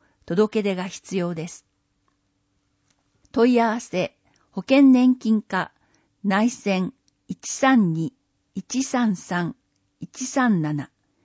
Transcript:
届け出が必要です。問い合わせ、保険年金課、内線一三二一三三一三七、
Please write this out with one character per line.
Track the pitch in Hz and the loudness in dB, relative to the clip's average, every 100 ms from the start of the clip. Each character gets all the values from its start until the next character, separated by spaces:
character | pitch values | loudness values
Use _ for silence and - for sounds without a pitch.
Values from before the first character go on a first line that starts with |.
| _ _ - | _ _ -4
届 | 175 214 220 | 0 0 0
け | |
出 | 202 185 | -4 -4
が | 185 | -8
必 | - - 185 | -14 -8 -6
要 | 175 | -4
で | 165 170 | -6 -12
す。 | - _ _ _ _ _ _ _ _ _ _ _ _ _ _ _ _ _ | -16 _ _ _ _ _ _ _ _ _ _ _ _ _ _ _ _ _
問 | 196 247 | 0 2
い | 240 | 4
合 | 233 | 0
わ | 226 | -2
せ、 | - 180 185 - _ _ _ | -6 -6 -6 -10 _ _ _
保 | - | -12
険 | - 269 269 | 2 6 8
年 | 254 254 254 | 6 4 2
金 | 220 214 | 0 -2
課、 | - 185 - _ _ _ _ _ | -2 -6 -6 _ _ _ _ _
内 | 196 196 233 | -2 0 0
線 | - 202 185 180 - _ _ - | -2 -4 -2 -4 -8 _ _ -16
一 | - - | -14 -12
三 | - 262 254 180 | -2 2 4 2
二 | 160 165 - _ _ _ 190 | 0 -6 -8 _ _ _ -16
一 | - 247 | -8 -6
三 | 269 247 226 175 | -4 -2 -2 -2
三 | - 175 165 - _ _ _ _ | -6 -6 -6 -8 _ _ _ _
一 | - - 254 | -20 -14 -6
三 | 269 247 180 | -2 0 0
七、 | 151 147 - _ _ _ | -2 -6 -8 _ _ _